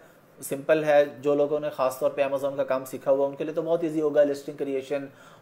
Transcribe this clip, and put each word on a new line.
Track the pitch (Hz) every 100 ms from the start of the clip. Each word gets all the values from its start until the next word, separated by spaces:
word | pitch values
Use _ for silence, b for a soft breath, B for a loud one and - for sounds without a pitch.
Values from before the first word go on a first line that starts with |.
| B B _ -
सिंपल | - 139 139 156
है। | 151 147 143 127
जो | 143 143
लोगों | 147 151
ने | 147
ख़ास | 143 131 131
तौर | 143
पे | 143
Amazon | 135 139 139 139
का |
काम | 135 131 135
सीखा | 127 147
हुआ, | 139 139
उनके | 143
लिए | 156
तो | 160
बहुत | 160 170
ईजी | 165 156
होगा | 151 147
लिस्टिंग | 143 139 - 147
क्रिएशन, | 139 135 135 143 139 B B B